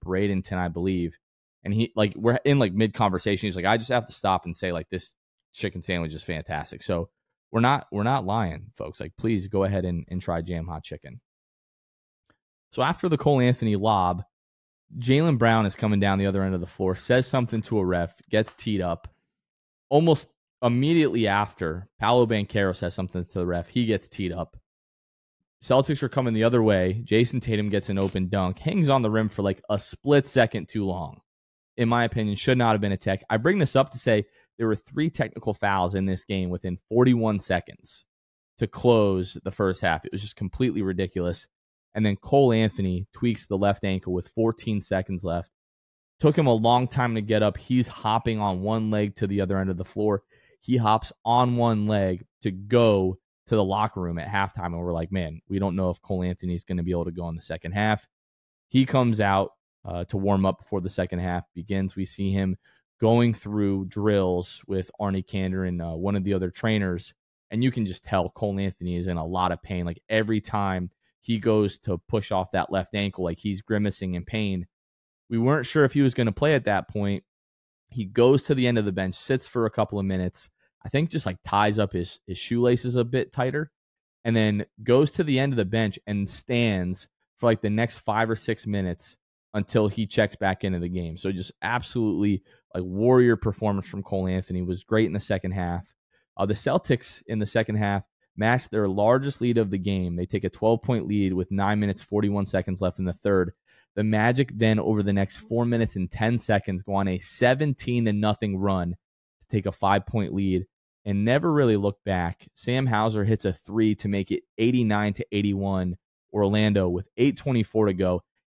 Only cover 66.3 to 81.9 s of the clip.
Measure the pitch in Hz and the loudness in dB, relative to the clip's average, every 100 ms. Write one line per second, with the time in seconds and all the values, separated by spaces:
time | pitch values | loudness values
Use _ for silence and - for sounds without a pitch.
66.3 | 95 92 - 113 107 95 87 - - _ | 0 -2 -4 0 0 0 -4 -8 -18 _
67.3 | _ - 113 127 120 101 87 - 98 87 | _ -8 -2 0 0 -4 -6 -2 -2 -2
68.3 | - 104 98 98 - 90 87 90 85 80 | -4 -4 -2 -4 -4 -4 -4 -2 -4 -4
69.3 | 90 90 85 - 92 87 82 - 110 107 | -2 -2 -2 -6 -6 -4 -6 -4 -2 0
70.3 | 107 - 107 98 92 90 _ _ _ - | -2 -2 -2 -2 -2 -6 _ _ _ -4
71.3 | 113 113 107 101 - - 87 - 110 - | -2 2 2 2 -2 -6 -6 -4 -4 -2
72.3 | 98 92 92 - 95 90 104 101 95 90 | -2 -2 -2 -2 -2 -4 -4 -4 -4 -6
73.3 | 85 107 95 - 107 104 - 92 90 92 | -4 -6 -6 -2 0 0 -2 -6 -6 -6
74.3 | 110 104 92 87 _ _ _ _ _ - | -4 -2 -4 -6 _ _ _ _ _ -6
75.3 | 117 120 151 123 156 143 143 135 120 113 | 0 2 2 0 2 4 4 2 2 0
76.3 | - 147 143 104 98 - 107 101 98 - | 0 2 2 2 -2 -2 -4 -2 -4 -6
77.3 | _ _ _ _ _ _ 123 98 - 127 | _ _ _ _ _ _ -10 -4 4 6
78.3 | 139 - 139 123 117 104 92 95 92 - | 6 4 2 2 2 0 -2 -4 -4 -2
79.3 | 131 - 123 110 - 107 101 98 92 90 | -2 -2 -2 -2 0 -2 -2 -2 -2 -4
80.3 | - - _ _ _ - 135 165 156 - | -6 -16 _ _ _ -4 -2 -2 -4 -6
81.3 | 92 - 101 104 107 101 | -8 -4 2 2 2 0